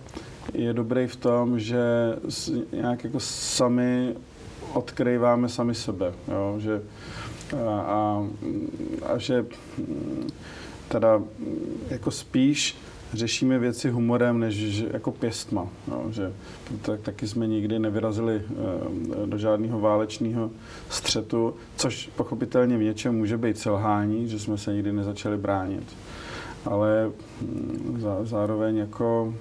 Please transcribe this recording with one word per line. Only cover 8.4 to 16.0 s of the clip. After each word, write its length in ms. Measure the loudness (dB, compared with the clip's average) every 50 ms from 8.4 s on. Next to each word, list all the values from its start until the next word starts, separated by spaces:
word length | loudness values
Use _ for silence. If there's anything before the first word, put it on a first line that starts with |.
| -4 -4 -2 -2 -4 -4 -6 -6 -6 -6 -6 -4 -2 0 0
a 40 | 0
že, 280 | 2 2 2 2 2 0 -6 -14 -16 -10 -8 -8
mm, 500 | -6 -4 -4 -4 -4 -4 -4 -4 -6 -6 -8 -10 -14 -14 -14 -14 -14 -14 -14 -14 -6 -2
teda, 300 | 0 4 6 8 6 6
mm, 100 | 4 -2 -8 -8 -8 -6 -6 -4 -6 -6 -6 -8 -6 -6
jako 220 | -6 -2 -2 -2
spíš 640 | -4 -4 -8 0 4 6 6 6 6 4 0 -2 -2 -6 -14 -16 -16 -16 -12 -8 -4
řešíme 460 | -2 -2 0 0 2 4 4 4 4
věci 300 | 4 2 0 2 0 0
humorem 500 | 2 4 4 4 6 6 6 6 6 4
než 160 | 2 2 2
že, 340 | 0 0 0 0 0 0 0 -2
jako 180 | -2 -2 -4
pěstma, 560 | -2 0 -2 -2 -2 -2 -4 -2 -2 -2 -2 -2 -8 -10 -8 -6
jo, 160 | -6 -4